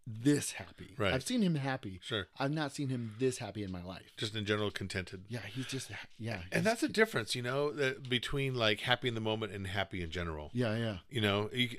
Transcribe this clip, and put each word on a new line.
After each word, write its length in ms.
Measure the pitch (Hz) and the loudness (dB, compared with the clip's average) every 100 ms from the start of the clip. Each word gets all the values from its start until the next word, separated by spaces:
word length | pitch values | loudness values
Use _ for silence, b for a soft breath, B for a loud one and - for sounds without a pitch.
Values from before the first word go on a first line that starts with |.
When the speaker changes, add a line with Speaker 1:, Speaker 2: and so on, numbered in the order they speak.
| - 110 | -12 2
Speaker 1:
this 300 | 135 147 - | 4 4 2
happy. 420 | - 90 - 90 95 | -8 -12 -14 -10 2
Speaker 2:
Right. 140 | 98 | 4
Speaker 1:
I've 100 | 131 | 4
seen 200 | - 247 | 2 2
him 120 | 185 | 4
happy. 460 | 151 135 131 104 92 | 4 0 -2 -4 -8
Speaker 2:
Sure. 240 | - 110 90 - | -4 -4 -2 -2
Speaker 1:
I've 120 | 139 | 0
not 200 | 156 143 | 0 -2
seen 160 | - 131 | -2 -2
him 260 | 127 113 107 | -2 -4 2
this 200 | 131 127 | 2 2
happy 240 | 104 107 | -4 -4
in 80 | 98 | -4
my 120 | 90 | -6
life. 300 | 90 87 - - | -8 -12 -12 -6
Speaker 2:
Just 180 | 110 | -4
in 100 | 110 | -2
general 260 | 104 107 104 | 2 2 2
contented. 540 | - 95 95 92 92 98 | -2 -4 -4 -4 -8 -10
Speaker 1:
Yeah, 120 | 117 104 | -8 -8
he's 200 | 131 123 | -6 -4
just 240 | 135 - | -6 -6
ha-, 160 | 101 - - | -10 -12 -8
yeah, 160 | 113 98 87 | -6 -6 -2
Speaker 2:
And 20 | |
Speaker 1:
he's 100 | 165 | 2
Speaker 2:
that's 160 | 202 233 | 2 2
the 80 | 294 | 2
Speaker 1:
con- 40 | |
Speaker 2:
difference, 420 | 190 220 131 107 | 4 4 2 0
you 80 | 123 | -2
know, 300 | 123 139 147 | 0 0 0
that 360 | 147 131 - 127 | 2 0 0 0
between, 460 | 123 - 143 135 | 0 2 0 0
like, 260 | 127 107 107 | 4 4 4
happy 280 | 127 123 127 | 4 2 2
in 60 | |
the 60 | 113 | 0
moment 320 | 110 110 110 | 0 0 0
and 140 | 101 95 | -4 -2
happy 360 | 98 95 92 | 0 0 -2
in 80 | 85 | -2
general. 400 | 90 85 78 76 | -2 -2 -4 -4
Speaker 1:
Yeah, 240 | 120 117 113 | 0 0 0
yeah. 200 | 113 92 - | -2 -4 -4
Speaker 2:
You 120 | 113 | 0
know, 300 | 104 101 107 | 4 4 2
you, 180 | 123 120 | 0 0